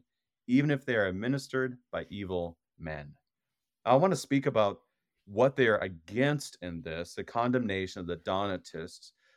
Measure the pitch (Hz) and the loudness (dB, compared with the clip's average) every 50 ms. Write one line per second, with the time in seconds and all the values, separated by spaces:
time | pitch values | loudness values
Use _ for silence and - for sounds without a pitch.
0 | - _ _ _ _ _ _ _ - - 123 139 143 151 143 135 - 131 120 107 | -18 _ _ _ _ _ _ _ -2 2 4 4 4 4 2 0 0 0 2 2
1 | 101 92 92 95 113 123 143 135 135 - 135 131 131 127 123 - _ - - 85 | 2 2 0 -2 -2 -2 -2 -2 -2 -4 -2 -2 -2 -2 -4 -10 _ -8 -8 -8
2 | 82 - - 101 101 90 92 87 85 85 87 _ _ _ _ - 80 80 76 73 | -8 -8 -8 -8 -6 -4 -2 -2 -4 -4 -8 _ _ _ _ -12 -10 -8 -8 -8
3 | 73 147 - _ _ _ _ _ _ _ _ _ _ _ _ _ - 113 127 139 | -10 -14 -18 _ _ _ _ _ _ _ _ _ _ _ _ _ 2 4 4 6
4 | 180 196 170 135 - - 139 139 - 143 117 110 104 101 92 - _ _ _ _ | 6 4 2 0 -2 0 0 0 2 2 2 4 4 2 2 -4 _ _ _ _
5 | _ _ _ _ _ 98 101 107 127 139 139 139 123 113 104 - 98 95 87 80 | _ _ _ _ _ -4 2 2 2 4 4 4 4 4 4 2 0 -2 -8 -10
6 | 80 85 101 120 139 143 147 143 - - - - 90 87 85 82 85 82 80 82 | -14 -6 -2 0 2 2 0 -2 -4 -8 -14 -12 -10 -10 -8 -8 -8 -8 -6 -6
7 | 87 - - 107 92 - - 117 120 123 123 127 120 101 95 95 95 92 - 98 | -8 -8 -8 -10 -10 -4 -2 0 0 2 2 0 0 0 -2 -2 -4 -4 -6 -8
8 | 87 87 85 82 - 104 95 98 101 101 92 85 - - - 82 80 - - - | -6 -6 -6 -6 -4 -2 -2 0 0 -2 -4 -6 -8 -10 -10 -10 -10 -10 -12 -18
9 | - - _ _ _ _ _ | -20 -20 _ _ _ _ _